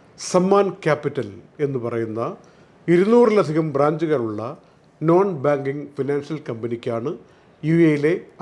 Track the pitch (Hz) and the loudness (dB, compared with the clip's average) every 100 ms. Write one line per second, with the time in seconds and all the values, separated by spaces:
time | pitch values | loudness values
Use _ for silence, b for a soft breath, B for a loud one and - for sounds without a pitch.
0 | b - - 180 185 196 196 180 160 147 | b -16 -2 2 2 2 0 -2 -2 -2
1 | 143 139 104 98 - - 143 131 113 117 | -2 -6 -8 -12 -20 -6 -4 -4 -6 -6
2 | 113 110 131 214 b b b b - 175 | -6 -6 -6 -8 b b b b 0 2
3 | 196 240 233 208 151 156 160 139 147 156 | 6 6 6 4 2 0 0 0 0 0
4 | 160 143 113 104 113 165 b b _ _ | 0 -2 -2 -6 -8 -12 b b _ _
5 | 156 175 202 160 143 143 139 143 143 - | 2 4 4 0 -2 0 -2 -6 -8 -6
6 | 131 143 139 151 143 117 117 117 123 113 | -4 -4 -4 -8 -8 -8 -8 -6 -6 -4
7 | 127 214 b b b b 156 165 165 147 | -6 -8 b b b b 0 4 4 4
8 | 151 190 - - | 0 -2 -6 0